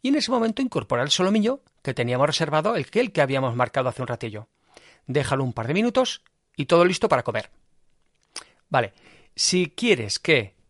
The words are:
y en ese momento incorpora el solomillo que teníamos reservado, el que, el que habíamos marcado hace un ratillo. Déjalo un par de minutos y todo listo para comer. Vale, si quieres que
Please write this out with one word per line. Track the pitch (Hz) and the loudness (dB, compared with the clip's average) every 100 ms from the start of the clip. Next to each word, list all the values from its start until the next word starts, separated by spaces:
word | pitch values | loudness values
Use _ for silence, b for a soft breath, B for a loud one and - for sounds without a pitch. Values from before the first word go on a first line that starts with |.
y | 247 | 0
en | 285 | 0
ese | - | 0
momento | 247 226 220 | 0 0 -2
incorpora | 254 151 113 123 | -2 -4 -2 -2
el | 147 | 0
solomillo | - 185 214 214 277 _ _ | 2 2 2 2 -2 _ _
que | - | -8
teníamos | 131 120 123 147 | -4 -2 2 2
reservado, | 147 160 151 175 226 | 2 0 0 0 -2
el | 139 | -2
que, | 214 | -2
el | 247 | 0
que | 160 | 0
habíamos | 139 135 131 120 | 0 2 0 0
marcado | 123 - 127 | 0 0 -2
hace | - | -4
un | 123 | -6
ratillo. | - 117 104 104 _ b b b b - | -6 -8 -10 -16 _ b b b b -4
Déjalo | 135 127 135 | -2 0 0
un | 131 | 0
par | 117 113 | -4 -2
de | 175 | 0
minutos | 240 254 254 - _ _ _ - | 2 0 -2 -4 _ _ _ -8
y | 147 | 2
todo | 170 | 4
listo | 175 180 214 | 4 2 2
para | 131 | 0
comer. | - 110 - _ _ _ _ _ _ _ _ - B B _ | 0 -6 -8 _ _ _ _ _ _ _ _ -20 B B _
Vale, | 139 107 b b b b - | -2 -2 b b b b -4
si | - 185 170 | 0 0 -2
quieres | - 240 160 104 - | -2 0 0 0 -6
que | - 147 104 _ | 0 0 0 _